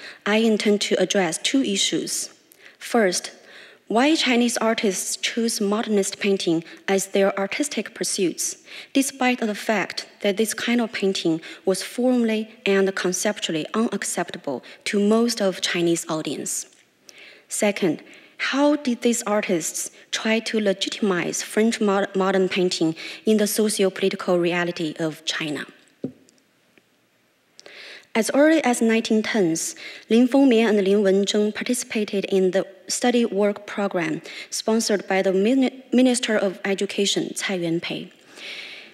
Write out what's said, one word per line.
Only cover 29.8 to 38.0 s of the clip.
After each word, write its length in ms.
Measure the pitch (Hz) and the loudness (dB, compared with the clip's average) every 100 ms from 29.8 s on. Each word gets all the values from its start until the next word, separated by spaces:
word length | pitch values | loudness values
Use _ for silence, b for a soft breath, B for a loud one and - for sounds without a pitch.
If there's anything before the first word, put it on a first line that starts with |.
| B B B | B B B
Lin 180 | 220 247 | 4 6
Fengmian 400 | 277 277 226 226 | 6 6 6 4
and 160 | 208 | 4
Lin 180 | 190 202 | 4 4
Wenzheng 520 | 190 190 196 214 208 | 4 4 2 0 0
participated 720 | - 214 247 - 226 208 202 190 | -2 -4 -4 -4 -4 -2 -4 0
in 240 | 196 185 | 2 2
the 160 | 185 - - - | 2 -4 -12 -8
study 360 | - 247 240 | -2 2 2
work 420 | 233 190 208 202 - | 2 2 0 -2 -8
program 540 | - 202 180 160 156 B B B | -4 -2 -2 -4 -6 B B B
sponsored 580 | - - 226 226 202 - | -6 0 0 2 -2 0
by 140 | 190 | 0
the 100 | 190 | 2
Min-, 500 | 190 208 269 254 - - | 2 2 4 2 -2 0
Minister 460 | 240 254 240 - 214 | 4 4 2 0 0
of 240 | 196 175 | 0 -2
Education, 680 | 202 196 202 - 202 170 - - | -4 -4 -2 -2 0 0 -4 -6
Cai 200 | - 185 | -6 -4
Yuanpei. 500 | 170 165 - - | -2 -2 -4 -10